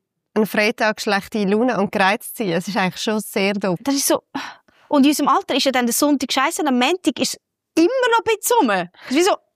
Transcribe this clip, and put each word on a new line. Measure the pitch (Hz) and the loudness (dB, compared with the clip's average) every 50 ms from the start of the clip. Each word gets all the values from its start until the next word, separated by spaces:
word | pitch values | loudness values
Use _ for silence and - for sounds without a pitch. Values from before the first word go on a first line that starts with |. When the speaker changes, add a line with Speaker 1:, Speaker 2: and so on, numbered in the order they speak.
| _ _ _ _ _ _ _ | _ _ _ _ _ _ _
Speaker 1:
ein | 214 220 | 0 0
Freitag | - - 220 214 208 226 - 240 214 214 - | 0 0 0 0 0 0 0 0 -2 -2 -2
schlechte | - 220 202 196 - - - 220 208 | -2 -2 -2 -2 -2 -4 -4 -2 0
Laune | 185 202 214 240 262 233 185 | 0 2 2 0 0 0 0
und | 196 208 - | -2 -2 0
gereizt | 208 196 190 202 226 - - - | 0 2 2 2 0 -4 -10 -10
sein. | - 240 190 | -6 -4 -2
Es | 165 175 180 | -2 -2 -4
ist | - 185 | -4 -2
eigentlich | 233 190 185 - - - | -2 -2 -2 -2 -4 -4
schon | - 214 214 | -2 -2 -2
sehr | 202 - - 226 190 196 208 | -4 -4 -4 -2 -2 -2 -2
doof. | 208 196 196 175 160 233 | -2 -2 -2 -2 -2 -2
Speaker 2:
Das | - 277 | -2 -2
ist | 277 - | -2 0
so. | - 320 - - _ - 269 - - - - _ _ _ _ _ _ | 0 0 0 -2 _ -12 -10 -10 -10 -14 -18 _ _ _ _ _ _
Und | - 294 262 | 2 4 4
in | 285 | 4
unserem | 294 - 294 - | 2 2 0 2
Alter | 269 359 403 - 269 | 2 0 0 -2 -2
ist | 277 - | 0 0
ja | 277 247 | 0 0
dann | 254 247 | 0 0
der | 233 233 | 0 0
Sonntag | - 302 285 294 269 - 247 - | 0 2 2 2 0 0 -2 -2
scheiße | 277 269 302 339 - 339 | 0 0 0 -2 -2 -2
und | 294 | 0
am | 254 247 | 0 2
Montag | 247 269 359 381 - 320 247 - | 2 0 0 0 0 -2 -2 -2
ist | 262 - - - _ _ _ _ _ _ _ | -4 -4 -6 -8 _ _ _ _ _ _ _
immer | - 330 | 2 2
noch | 359 508 539 494 480 466 466 - | 2 2 0 2 2 2 2 2
ein | 440 453 | 0 -2
bisschen | 403 - - - 480 | -2 0 0 2 2
rum. | 349 233 | 2 2
Das | 202 185 175 180 - - - - | 2 0 -2 -4 -10 -16 -8 -2
ist | 247 | 0
wie | 294 359 | 2 2
so, | 415 349 - _ _ _ | 2 2 -2 _ _ _